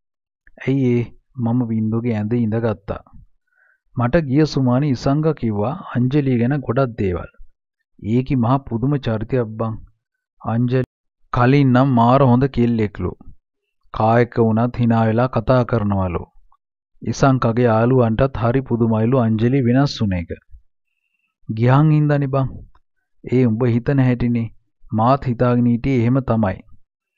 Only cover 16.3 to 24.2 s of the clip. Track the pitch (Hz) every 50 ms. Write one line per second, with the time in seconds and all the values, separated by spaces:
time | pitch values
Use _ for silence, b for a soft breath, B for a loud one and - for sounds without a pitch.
16.3 | _ - - _ _ _ _ _ _ _ _ _ _ - - 160 - - - 139
17.3 | 131 123 - 117 110 117 123 120 110 110 117 123 135 127 120 113 110 104 135 139
18.3 | 135 - 113 117 120 135 131 - 117 113 117 113 113 110 113 117 135 135 117 113
19.3 | 110 107 110 123 135 143 127 117 120 131 139 139 - - 117 101 92 87 85 -
20.3 | - - _ _ - - _ _ _ _ _ _ _ _ _ _ _ _ _ _
21.3 | _ _ _ - 110 110 117 123 131 139 151 156 151 151 151 147 147 143 143 135
22.3 | 135 135 135 127 131 - - - - _ _ _ _ _ _ _ _ _ - -
23.3 | 120 127 127 120 110 110 127 123 113 120 120 - 143 135 131 127 123 120